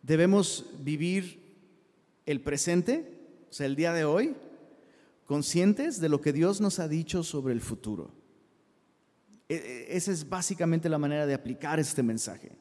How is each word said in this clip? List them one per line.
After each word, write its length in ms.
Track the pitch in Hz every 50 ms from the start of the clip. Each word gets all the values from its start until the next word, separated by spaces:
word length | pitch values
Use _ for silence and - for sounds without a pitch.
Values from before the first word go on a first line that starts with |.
debemos 640 | - 135 156 160 170 180 196 202 190 160 - - - - - -
vivir 600 | 143 135 151 147 156 175 185 196 185 180 - - - - - - - _ _ _ _ _ _ _ _ _ _ _ _
el 160 | - 147 135
presente, 800 | - 147 143 139 - 175 175 175 170 170 254 320 311 - - - - - - - - _
o 20 | -
sea, 140 | - 143 135
el 80 | 139
día 180 | 139 160 170 170
de 100 | 170 156
hoy, 320 | 151 147 185 240 320 277 - - - - - - - - - - _ _ _ _ _ _ _ _ _
conscientes 720 | 143 147 143 - - 170 180 202 208 202 277 330 285 208
de 80 | 165 160
lo 120 | 147 139
que 120 | 143 151 143
Dios 260 | 151 165 180 202 196
nos 200 | 214 202 185 -
ha 80 | 175 156
dicho 340 | 151 160 165 - - 185
sobre 320 | 165 - - 147 131 131 123
el 80 | 117
futuro. 480 | 113 - 117 104 - 110 107 90 73 - - - - _ _ _ _ _ _ _ _ _ _ _ _ _ _ _ _ _ _ _ _ _ - - _ _
E-, 60 | 160 165
e-, 380 | - 113 127 123 117 - 160
esa 160 | 180 170 202
es 160 | 196 160 151 160
básicamente 640 | 185 185 175 - 190 175 175 165 165 165 160 170
la 80 | 156 151
manera 300 | 147 143 147 151 151 143
de 80 | 139
aplicar 440 | 131 - 117 123 - - 147 156 160
este 220 | 151 - - -
mensaje. 500 | 127 117 113 113 - - 90 - - - - -